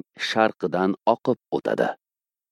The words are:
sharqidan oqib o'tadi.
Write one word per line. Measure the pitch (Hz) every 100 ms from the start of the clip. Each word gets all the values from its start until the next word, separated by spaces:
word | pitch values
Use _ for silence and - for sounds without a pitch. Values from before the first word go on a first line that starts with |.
| - -
sharqidan | - 113 110 - 92 90 95 -
oqib | - 117 - 120 -
o'tadi. | - - - - - _ _ _ _ _